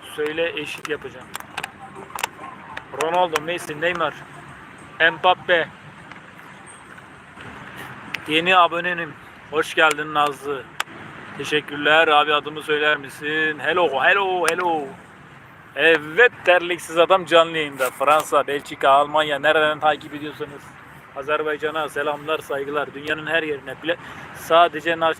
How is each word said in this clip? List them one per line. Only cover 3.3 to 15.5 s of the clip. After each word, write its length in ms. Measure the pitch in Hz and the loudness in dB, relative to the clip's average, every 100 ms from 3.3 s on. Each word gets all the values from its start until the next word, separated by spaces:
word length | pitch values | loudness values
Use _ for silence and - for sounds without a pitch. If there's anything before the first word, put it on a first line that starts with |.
| 156 | 0
Messi, 380 | 151 175 - 147 | -4 -8 -8 -4
Neymar, 340 | 165 170 156 143 - - - - - - - - | -2 -2 -4 -6 -18 -18 -18 -20 -20 -20 -20 2
Mbappe. 680 | 160 160 185 180 - 175 151 - - - - - - - - - - - - - - - - - - - - - - - - - - | 2 4 2 2 2 0 0 -8 -20 -20 -20 -20 -20 -20 -20 -20 -20 -20 -20 -20 -20 -20 -20 -20 -18 -16 -18 -16 -16 -16 -12 -12 -2
Yeni 280 | 156 175 185 | 0 4 4
abonenim. 560 | 170 165 175 175 160 139 - - - | 4 2 -2 -4 -6 -10 -20 -20 -6
Hoş 240 | 147 160 | -4 -2
geldin 400 | - 160 151 151 | 4 4 2 -2
Nazlı. 480 | 151 147 135 143 135 117 - - - - - - - | 0 0 -2 -8 -8 -10 -10 -10 -10 -18 -18 -16 -12
Teşekkürler. 720 | 139 151 139 147 147 156 160 | -2 -2 -2 -4 4 4 6
Abi, 260 | 147 147 | 4 4
adımı 280 | 151 147 151 | 0 -2 -12
söyler 340 | 151 151 151 151 | -4 0 2 0
misin? 640 | 135 - 147 156 156 151 | -4 -10 -4 0 0 0
Hello, 460 | 135 170 170 135 | -2 2 2 4
hello, 420 | 151 196 196 185 160 | 4 4 2 0 0
hello. 360 | 170 180 160 139 - - - - - - | 0 -2 -2 -4 -12 -20 -20 -20 -20 -20